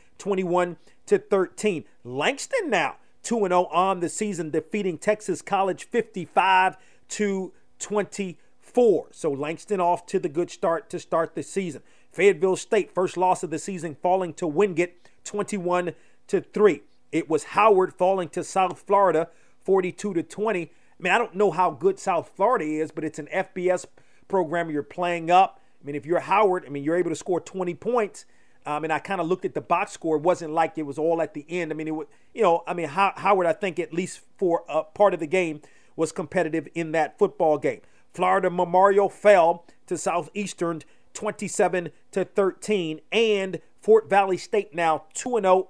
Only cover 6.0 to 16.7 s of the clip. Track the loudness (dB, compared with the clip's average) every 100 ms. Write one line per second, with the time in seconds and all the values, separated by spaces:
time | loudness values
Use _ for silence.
6 | -4 -8 -4 0 4 4 2 -2 _ _
7 | -12 -4 -4 -4 -6 -12 -20 -18 -6 -4
8 | -4 -6 -10 -10 _ -20 -4 2 4 4
9 | -2 -8 -6 -4 -6 -8 -4 0 0 0
10 | -2 -4 -4 -4 -6 -4 -2 -2 -6 -12
11 | -4 -2 -2 -6 -8 -6 -6 -8 -16 -20
12 | -12 2 4 4 2 0 0 -2 0 -2
13 | -2 0 0 0 -2 -8 -8 -10 -10 -4
14 | 0 0 -2 -6 -4 0 0 0 -4 -6
15 | -20 _ -10 -8 -6 -6 -2 -2 -2 -8
16 | -16 _ -6 -4 -4 4 4